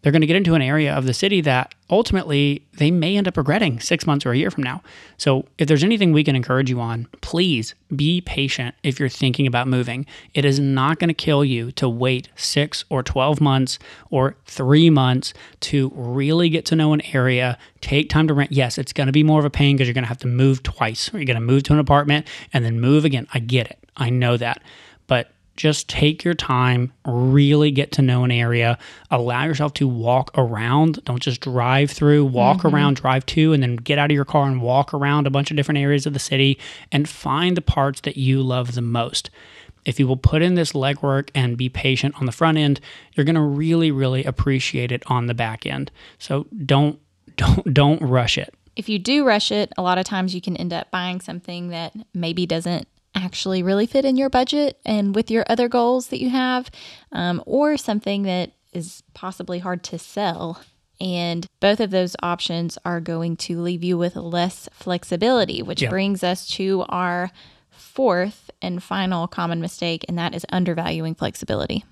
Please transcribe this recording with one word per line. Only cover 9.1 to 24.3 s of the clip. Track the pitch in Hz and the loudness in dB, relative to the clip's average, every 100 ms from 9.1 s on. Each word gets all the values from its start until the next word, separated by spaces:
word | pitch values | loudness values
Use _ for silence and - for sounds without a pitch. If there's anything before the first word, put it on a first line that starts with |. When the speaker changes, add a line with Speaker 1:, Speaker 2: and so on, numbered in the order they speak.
| - 139 120 139 | 0 -2 0 0
Speaker 1:
about | 120 131 | 0 0
moving. | 127 123 123 139 - - | 0 -2 -6 -10 -16 -8
It | - | 0
is | 143 139 | 2 2
not | 139 135 135 160 | 2 2 0 0
gonna | 170 | 0
kill | 156 - 143 | -2 0 2
you | 143 120 117 | 2 0 -6
to | 131 135 | -4 -2
wait | 117 127 127 - - | 0 0 -2 -6 -10
six | - - 151 - - | -4 -2 -2 -4 -6
or | 139 | -6
twelve | 127 135 131 143 | -2 0 0 2
months | 147 131 131 - - - - | 2 2 0 -6 -14 -20 -4
or | 139 135 - - | 0 0 -2 -18
three | - 127 147 165 | -6 4 6 8
months | 147 127 127 - - - _ | 6 4 2 -2 -12 -20 _
to | - 143 131 - | -4 -2 -2 -4
really | 120 127 139 165 170 | -6 -2 0 2 2
get | 160 - | 0 0
to | 160 | 2
know | 151 | 4
an | 151 - | 2 0
area, | 139 127 123 127 123 - _ | 0 2 2 0 -4 -12 _
take | - 139 160 | 0 0 2
time | 151 156 | 2 4
to | |
rent. | 143 143 | 2 2
Yes, | 139 123 - | 2 0 -2
it's | 123 | -6
gonna | - 135 | -2 2
be | 143 | 4
more | 156 156 | 6 4
of | 147 | 2
a | |
pain | - 143 139 | 2 2 2
'cause | 127 | 0
you're | |
gonna | 120 123 | -2 -4
have | 120 | -4
to | 127 | -4
move | 123 135 131 | 2 4 2
twice. | - - 113 113 - | -2 -2 -2 -2 -6
You're | 214 | -4
gonna | 135 113 | -2 -2
move | 117 135 | 2 2
to | 139 | 4
an | 151 | 2
apartment | 143 143 147 147 151 - - | 6 4 4 0 -2 -16 -4
and | 135 | -2
then | 117 117 | 0 0
move | 120 147 | 4 4
again. | 156 135 107 | 4 0 -4
I | 127 | -6
get | 113 127 113 | -2 -2 -2
it. | - _ - | -10 _ -6
I | 120 | -2
know | 123 123 | 2 2